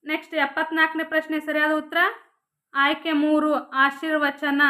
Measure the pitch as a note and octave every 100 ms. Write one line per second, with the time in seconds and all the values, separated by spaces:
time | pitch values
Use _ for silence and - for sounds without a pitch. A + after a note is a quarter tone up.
0 | - D#4+ - D#4+ C#4 D4+ D#4+ D#4+ D#4+ D#4+
1 | D#4+ D#4 D#4 D#4 D4+ D4+ D4+ D#4 D4+ E4
2 | F#4 A#4 _ _ _ _ _ - C#4 D4+
3 | E4 D#4 D4+ D4+ D4+ C#4+ - C4 C#4 C#4
4 | D#4+ D#4 D4 C#4+ D4 C#4 C#4+